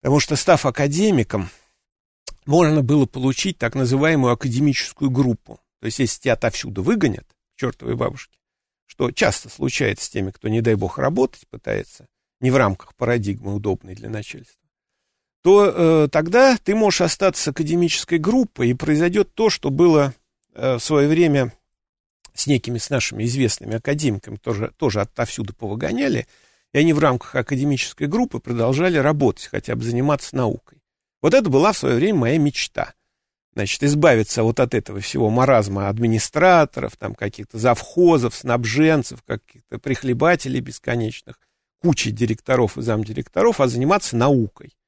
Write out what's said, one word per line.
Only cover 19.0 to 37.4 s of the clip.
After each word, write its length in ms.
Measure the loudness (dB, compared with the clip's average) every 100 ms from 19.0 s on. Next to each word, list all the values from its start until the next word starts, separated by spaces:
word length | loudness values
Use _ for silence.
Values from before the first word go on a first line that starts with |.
| 2 2 -2
то, 160 | 0 0
что 200 | 0 -4
было, 440 | 2 4 6 2 -4 _ _ _ -4
э, 220 | -2 -2
в 20 |
своё 280 | 0 2 4
время 460 | 4 4 4 0 -6 _ _ _ _ _ _ -20
с 140 | -8 0
некими, 300 | 0 0 -6
с 120 | -4
нашими 340 | -4 -4 -4 -4
известными 500 | 0 0 -2 -8 -6
академиками, 640 | -4 -2 -2 -2 -8 -12
тоже, 340 | -8 -6 -6 _
тоже 240 | -2 -2
отовсюду 520 | -6 -6 -6 -6 -10
повыгоняли, 720 | -8 -10 -6 -4 -2 -2 -2 -6 _ _ _ _
и 40 | 0
они 160 | 2
в 60 | 4
рамках 360 | 2 0 -4 -6
академической 720 | -4 -2 -2 -2 -4 -6 -4
группы 320 | -2 -2 -6
продолжали 580 | -6 -2 0 0 0 2
работать, 500 | 0 2 0 0 -8
хотя 280 | -10 -6 -6
бы 80 |
заниматься 520 | -4 -2 0 -2 -4 -4
наукой. 460 | -4 -4 _ _ _ _ _ _
Вот 120 | 4
это 160 | 4 4
была 220 | 4 4
в 60 | 2
своё 180 | 0 0
время 240 | 2 2
моя 180 | 2 2
мечта. 560 | 0 -2 -8 -6 -8 _ _ _ _ _ _ -6
Значит, 240 | -6 -2
избавиться 600 | 0 4 4 4 2 0
вот 160 | 0 0
от 160 | 0 -2
этого 240 | -4 -10
всего 320 | -6 -2 0
маразма 580 | 2 4 4 2 -4 -4
администраторов, 1080 | -2 0 0 -2 2 4 4 2 -2 -10 -8
там, 200 | -12 -8
каких-то 420 | -10 -10